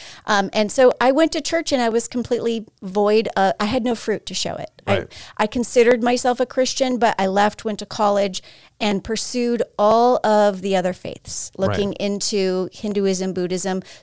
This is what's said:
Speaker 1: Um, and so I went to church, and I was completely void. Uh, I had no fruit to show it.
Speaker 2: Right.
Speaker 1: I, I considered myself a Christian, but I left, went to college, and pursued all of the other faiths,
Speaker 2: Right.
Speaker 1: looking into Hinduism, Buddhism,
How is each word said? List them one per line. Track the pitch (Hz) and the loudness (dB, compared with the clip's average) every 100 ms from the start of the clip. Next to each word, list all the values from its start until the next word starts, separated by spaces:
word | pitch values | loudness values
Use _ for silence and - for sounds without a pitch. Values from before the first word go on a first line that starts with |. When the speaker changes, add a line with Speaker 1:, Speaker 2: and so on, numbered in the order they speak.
| - - | -20 -12
Speaker 1:
Um, | - 202 196 | -2 0 0
and | 214 214 | 0 0
so | - 254 - | 4 4 6
I | 240 | 2
went | 269 330 | 4 2
to | 320 | 0
church, | 294 330 320 | -2 -4 0
and | 269 | 0
I | 233 | 0
was | 226 226 | 0 -2
completely | 247 226 240 233 226 214 _ | -6 -4 -2 -2 -4 -8 _
void. | 196 190 208 214 214 | -6 0 4 4 2
Uh, | - 196 - | 0 0 0
I | |
had | 208 254 | -2 -2
no | 240 226 | -2 -4
fruit | - 208 - | -4 -6 -6
to | |
show | 190 - | -8 -6
it. | - - _ - | -8 -12 _ -2
Speaker 2:
Right. | 202 - - - - | -2 -4 -14 -12 -2
Speaker 1:
I, | |
I | 214 | -2
considered | 254 233 - 226 240 | -2 0 4 4 4
myself | 240 247 254 247 | 2 0 0 0
a | 254 | -2
Christian, | - 254 - 262 247 | 0 -2 0 0 2
but | 226 - | 0 2
I | 190 | 0
left, | 196 208 - | 2 2 0
went | 220 208 | -8 -8
to | 202 | -8
college, | - 208 202 202 185 - - - - | -2 0 2 0 -4 -14 -20 -20 -6
and | 220 202 | -2 -2
pursued | - 220 - 247 240 233 - - | -4 -6 -4 -2 -2 -2 -4 0
all | 208 226 240 247 | 4 6 4 4
of | 214 214 208 190 | 4 4 4 2
the | 190 | -2
other | 190 180 | 0 0
faiths, | 180 - - - - - - | -4 -10 -12 -12 -10 -10 -4
Speaker 2:
Right. | - | -2
Speaker 1:
looking | - 202 | 0 -2
into | - 202 202 - 208 190 185 185 | -2 -4 -4 -2 -2 0 -2 -4
Hinduism, | - 214 202 196 185 190 | -6 -6 -2 0 0 -2
Buddhism, | 180 180 185 190 190 - - | -4 -4 -4 -4 -4 -6 -14